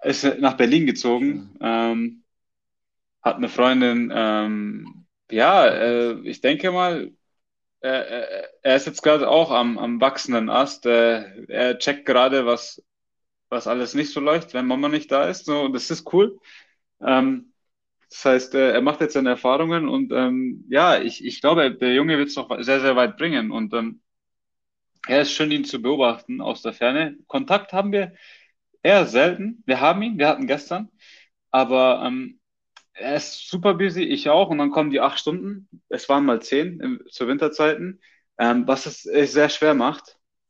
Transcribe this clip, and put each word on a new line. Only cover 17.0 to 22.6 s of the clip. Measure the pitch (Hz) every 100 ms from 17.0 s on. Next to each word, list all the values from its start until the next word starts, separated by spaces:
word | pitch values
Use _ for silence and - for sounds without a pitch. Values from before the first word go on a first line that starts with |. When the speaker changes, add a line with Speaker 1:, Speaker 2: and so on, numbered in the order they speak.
| -
Speaker 1:
Ähm, | 131 135 131 - _ _ _ _ _ _
das | - 135
heißt, | 127 131 139
äh, | 131
er | 113
macht | 131 151
jetzt | 151
seine | 143 131
Erfahrungen | 123 127 139 165 170 143
und, | 135 135
ähm, | 123 127 127 127 - -
ja, | 131 175 123
ich, | 117 - -
ich | -
glaube, | 139 165 139 110
der | 127 127
Junge | 156 151
wird's | 143 143
noch | 123 120